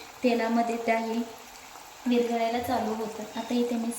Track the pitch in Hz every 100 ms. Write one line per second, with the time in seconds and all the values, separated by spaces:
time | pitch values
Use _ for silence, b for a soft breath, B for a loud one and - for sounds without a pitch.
0 | B - 247 226 226 233 233 233 - 226
1 | 226 233 233 - - - - - - -
2 | 240 240 233 233 226 240 247 240 214 220
3 | 214 - 214 233 233 240 240 233 226